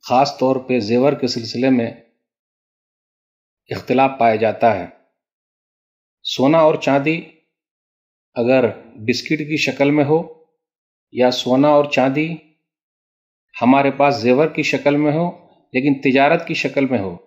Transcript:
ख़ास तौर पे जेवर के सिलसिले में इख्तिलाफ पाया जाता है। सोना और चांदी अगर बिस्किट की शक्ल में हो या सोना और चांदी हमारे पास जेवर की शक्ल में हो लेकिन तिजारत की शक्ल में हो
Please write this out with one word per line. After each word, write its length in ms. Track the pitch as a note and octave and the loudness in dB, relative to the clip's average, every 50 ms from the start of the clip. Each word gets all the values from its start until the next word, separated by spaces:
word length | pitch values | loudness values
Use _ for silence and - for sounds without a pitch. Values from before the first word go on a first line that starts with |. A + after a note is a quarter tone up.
| _ | _
ख़ास 320 | - B2+ B2 C#3 C#3 - - | 0 2 2 2 0 0 -2
तौर 180 | C3 C3 C3 - | 0 0 0 -2
पे 200 | - - B2+ B2 | -2 -2 -2 -2
जेवर 340 | G#2+ G2+ A#2 B2 B2+ C#3+ C#3+ | 0 0 0 2 2 2 0
के 120 | - C3 A#2+ | 0 -4 -4
सिलसिले 420 | - A#2+ A2+ A2 - A#2 B2 C3+ | -4 -6 -8 -8 -6 -2 0 2
में 320 | C3 B2 A#2 A2 - - _ _ _ _ _ _ _ _ _ _ _ _ _ _ _ _ _ _ _ _ _ _ _ _ _ _ _ _ _ _ _ _ _ _ | 2 2 0 -4 -8 -14 _ _ _ _ _ _ _ _ _ _ _ _ _ _ _ _ _ _ _ _ _ _ _ _ _ _ _ _ _ _ _ _ _ _
इख्तिलाफ 460 | - - - - B2+ B2+ C3+ C3+ C3+ - | -12 -12 -4 -2 0 2 2 0 0 2
पाया 160 | A#2+ A#2 A2+ | 2 2 2
जाता 360 | G#2+ A2 A2 G#2 - - A#2 G#2+ | 2 0 -2 0 2 2 2 2
है। 140 | F#2+ F2 E2+ - _ _ _ _ _ _ _ _ _ _ _ _ _ _ _ _ _ _ _ _ _ _ _ _ _ _ | 0 -6 -10 -16 _ _ _ _ _ _ _ _ _ _ _ _ _ _ _ _ _ _ _ _ _ _ _ _ _ _
सोना 360 | - - - B2+ C3+ D#3+ E3 D#3+ | -10 -4 0 2 4 4 6 4
और 140 | D#3 D#3 - | 4 2 2
चांदी 380 | - C#3+ C3+ C#3 C#3 D#3 D#3+ E3+ - - _ _ _ _ _ _ _ _ _ _ _ _ _ _ _ _ _ _ _ _ _ | 0 0 0 0 0 0 -4 -4 -6 -14 _ _ _ _ _ _ _ _ _ _ _ _ _ _ _ _ _ _ _ _ _
अगर 320 | - B2+ A#2+ C3 C3 B2 A2 G#2+ - - - - - | -4 0 2 2 2 2 0 -2 -6 -18 -20 -20 -12
बिस्किट 420 | A2 A2+ B2 - - - D#3+ D3+ | -4 -4 -4 -4 -4 -6 -6 -6
की 160 | D#3 D3 D#3 D3 | -4 -6 -4 -4
शक्ल 340 | - - - - C#3+ C#3 | -4 -4 -2 0 0 2
में 120 | D3 D3+ C#3+ | 2 2 2
हो 160 | C3+ D#3 D#3+ F3 - - _ _ _ _ _ _ _ _ _ _ _ _ _ _ _ - | 2 2 0 0 -4 -16 _ _ _ _ _ _ _ _ _ _ _ _ _ _ _ -2
या 160 | - B2 B2 B2 | 0 0 0 0
सोना 400 | - - B2 B2+ C3 C#3+ D3+ D3 | -2 -2 -2 0 2 2 4 4
और 160 | D3 C#3+ C#3+ | 2 2 2
चांदी 360 | - C3+ B2+ C3+ C3+ D3 D#3 E3 E3+ D#3 _ _ _ _ _ _ _ _ _ _ _ _ _ _ _ _ _ _ _ _ _ _ _ | 0 0 0 0 0 -2 -4 -4 -6 -10 _ _ _ _ _ _ _ _ _ _ _ _ _ _ _ _ _ _ _ _ _ _ _
हमारे 360 | - A#2+ B2 C3+ C#3 C#3 C#3 | -4 2 2 2 4 2 0
पास 300 | C3+ - C#3 C#3+ C#3 A2 | 0 2 0 0 2 0
जेवर 280 | G#2+ A#2+ B2+ C3 D#3 D#3 | 0 2 2 2 2 0
की 140 | D#3+ - D3 | -2 -4 -4
शक्ल 340 | - - C3 C3 C#3+ C#3+ D3 | -4 -4 -2 0 0 0 2
में 140 | D3+ D3+ | 0 0
हो 180 | C#3+ D#3+ E3+ F3 F3+ - _ _ _ _ _ _ - | 0 -2 -2 -4 -6 -10 _ _ _ _ _ _ -6
लेकिन 280 | B2+ C3 D3 C#3 C3+ - | -2 0 0 -2 0 0
तिजारत 420 | C#3 B2+ C3+ C3+ D3 E3 E3+ - - | 0 2 4 4 4 2 0 -2 -6
की 80 | E3 | -8
शक्ल 300 | - - C#3 C3+ C#3+ C#3 | -6 -6 -4 -2 -2 -2
में 140 | B2+ C3 A2 | -2 -2 -4
हो 160 | F#2+ F#2+ F2 F2 _ | -4 -6 -10 -12 _